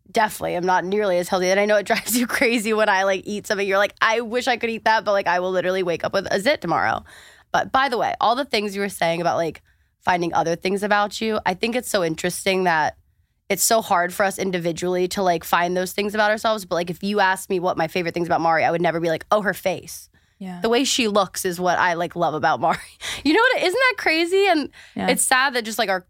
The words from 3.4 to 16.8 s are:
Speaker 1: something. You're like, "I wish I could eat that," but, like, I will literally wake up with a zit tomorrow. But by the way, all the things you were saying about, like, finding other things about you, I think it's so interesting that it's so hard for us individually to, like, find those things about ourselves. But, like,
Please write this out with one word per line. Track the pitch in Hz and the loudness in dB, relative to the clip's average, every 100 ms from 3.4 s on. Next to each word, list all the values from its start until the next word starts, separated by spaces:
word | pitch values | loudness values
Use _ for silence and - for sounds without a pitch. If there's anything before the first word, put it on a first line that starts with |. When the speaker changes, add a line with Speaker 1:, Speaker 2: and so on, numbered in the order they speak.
| - | -4
Speaker 1:
something. | 202 202 | -2 0
You're | 196 | 2
like, | 202 - | 0 2
"I | 220 226 | 0 0
wish | 240 247 247 | -2 -4 -2
I | 233 | -2
could | 233 | -2
eat | 226 - | -2 2
that," | 220 196 | 2 2
but, | |
like, | 202 196 | 0 2
I | 180 | 0
will | 185 | 0
literally | 185 180 185 | -2 -2 -2
wake | 180 160 | -2 -2
up | 175 | -2
with | 190 185 | -4 -2
a | 165 | -2
zit | 208 302 | 0 0
tomorrow. | 170 147 98 - - - - - _ | 0 0 0 -2 -6 -20 -20 -20 _
But | 170 - | -4 0
by | 262 269 | 0 0
the | 233 | 0
way, | 139 - | -2 0
all | 208 240 | 0 0
the | 277 | -2
things | 220 208 196 | -2 -2 -4
you | |
were | 202 | -6
saying | - 170 170 | -2 -2 0
about, | 170 123 | 0 0
like, | 165 - _ _ _ _ | -2 -6 _ _ _ _
finding | - 180 170 | -2 0 0
other | 165 160 170 | 0 0 -2
things | 190 196 | -2 -2
about | 202 208 208 - | 0 2 0 -2
you, | 220 214 - | -4 -2 -2
I | |
think | 185 233 240 | -2 -2 -2
it's | 240 | -2
so | 214 | 0
interesting | 170 160 180 175 - 190 | 0 -2 -4 -2 -2 0
that | 185 160 147 - _ _ _ _ - | 2 2 0 -4 _ _ _ _ -6
it's | 196 | -2
so | - 226 | 2 2
hard | 220 190 175 | 2 0 0
for | 180 | 0
us | 196 196 | -2 0
individually | 190 180 170 165 175 180 180 | -4 -2 -2 -4 -2 0 -2
to, | 202 | 0
like, | 190 170 | 0 0
find | - 175 175 180 | 2 0 2 -2
those | 185 | -4
things | - 208 | -4 -4
about | 214 208 | 0 0
ourselves. | 220 226 214 185 | 2 0 -2 -2
But, | |
like, | 170 | -4